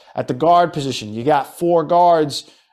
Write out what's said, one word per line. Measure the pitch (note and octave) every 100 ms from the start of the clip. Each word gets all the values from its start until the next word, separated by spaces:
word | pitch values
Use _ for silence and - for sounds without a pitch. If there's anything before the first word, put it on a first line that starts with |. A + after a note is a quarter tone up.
| _
At | - B2
the |
guard | B2+ D#3 F3 F3
position, | D#3+ C#3 A#2+ G#2+
you | A2
got | B2+ D3 C3 -
four | E3+ E3+
guards | D3+ F3 F3 E3 D3+ B2+ - _ _